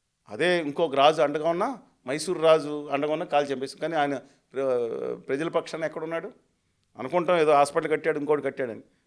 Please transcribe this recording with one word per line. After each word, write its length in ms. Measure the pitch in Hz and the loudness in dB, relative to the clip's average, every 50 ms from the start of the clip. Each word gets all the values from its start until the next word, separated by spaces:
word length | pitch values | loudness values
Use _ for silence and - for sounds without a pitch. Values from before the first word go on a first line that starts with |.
| _ _ _ _ _ - | _ _ _ _ _ -14
అదే 320 | 104 110 156 180 180 175 | -6 -2 0 0 0 0
ఇంకొక 340 | 160 147 139 170 170 151 131 | -2 -4 -2 -2 -2 0 2
రాజు 260 | 135 139 151 160 156 | 4 6 6 6 4
అండగా 280 | 151 143 147 160 151 165 | 2 0 0 -2 -2 -2
ఉన్నా, 300 | 170 175 208 269 262 190 - _ _ _ _ 127 | -2 -2 -4 -4 -6 -10 -16 _ _ _ _ -8
మైసూరు 320 | 139 156 156 190 175 156 | -6 -6 -4 -4 -2 2
రాజు 480 | 156 160 160 160 147 147 147 147 147 147 | 4 6 6 6 4 0 -6 -8 -6 -4
అండగా 240 | 139 139 147 151 | -4 -2 -2 -2
ఉన్నా 140 | 156 160 180 | -2 -4 -2
కాల్చి 280 | 160 147 147 147 123 135 | 0 0 0 0 0 -2
చంపేశారు. 280 | 127 131 131 - - | -6 -6 -8 -8 -8
కానీ 140 | 151 160 165 | -8 -4 -2
ఆయన 260 | 156 143 143 139 123 - - _ _ _ _ - | 0 0 0 -2 -6 -8 -14 _ _ _ _ -6
ప్ర-, 600 | 131 135 131 127 123 120 113 - - 123 123 120 - - - | -4 -2 0 0 0 -2 -2 -4 -6 -6 -6 -6 -8 -6 -4
ప్రజల 200 | 135 139 160 165 | -4 -2 -2 -2
పక్షాన 360 | - 170 - - - 160 160 | -2 -2 -2 -4 -6 -6 -6
ఎక్కడున్నాడు? 480 | 151 - 165 160 160 165 165 170 214 - _ _ _ _ _ _ _ _ _ _ _ _ 110 | -6 -6 -8 -8 -6 -6 -8 -8 -10 -14 _ _ _ _ _ _ _ _ _ _ _ _ -10
అనుకుంటాం 400 | 117 139 165 180 170 165 180 170 | -8 -2 0 0 2 4 4 4
ఏదో 140 | 156 151 | 6 6
హాస్పిటల్ 400 | 147 143 143 143 - 165 156 151 | 6 6 6 4 2 0 0 0
కట్టాడు, 280 | 156 151 147 165 156 151 | 0 0 0 0 -2 0
ఇంకోటి 220 | 143 143 151 143 | 0 0 0 0
కట్టాడని. 380 | 127 139 131 - 135 120 107 - - _ _ _ _ | 0 -2 -4 -4 -4 -6 -6 -10 -14 _ _ _ _